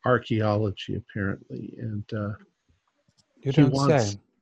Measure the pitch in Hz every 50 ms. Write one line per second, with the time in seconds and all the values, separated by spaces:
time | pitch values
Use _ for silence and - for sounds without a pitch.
0 | - 123 123 113 - - 120 107 110 107 104 104 110 101 92 - - - 98 101
1 | - - - 110 95 98 - - - - - - - - - - 120 113 104 104
2 | 101 - 113 107 104 104 104 - - _ _ _ _ _ _ _ _ _ _ _
3 | _ _ _ _ _ _ _ _ - 135 131 151 143 131 127 135 139 143 156 135
4 | 107 101 101 101 - _ _ _